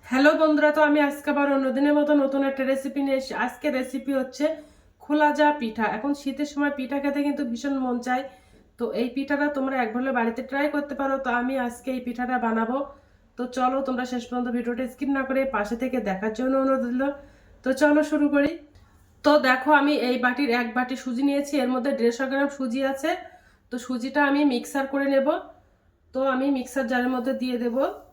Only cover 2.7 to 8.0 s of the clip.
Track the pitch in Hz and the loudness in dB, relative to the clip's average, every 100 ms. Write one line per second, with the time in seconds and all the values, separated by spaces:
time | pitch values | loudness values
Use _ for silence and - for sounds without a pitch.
2.7 | 269 269 277 277 262 262 - 247 - 302 | -2 -4 -4 0 -2 -2 -4 -4 -2 -2
3.7 | 262 254 254 262 269 262 - 302 320 - | -2 -4 -6 -2 -2 -2 -2 -2 -2 -12
4.7 | - _ _ - 302 302 294 294 294 226 | -20 _ _ -2 2 4 4 2 2 -4
5.7 | 214 214 220 285 277 277 262 294 277 285 | -2 -2 -2 -4 -4 -4 -4 -6 -2 -2
6.7 | 285 254 277 285 285 285 294 247 233 277 | -2 -4 -2 -2 0 -2 -2 -4 -4 -4
7.7 | 269 254 247 | -2 -2 -4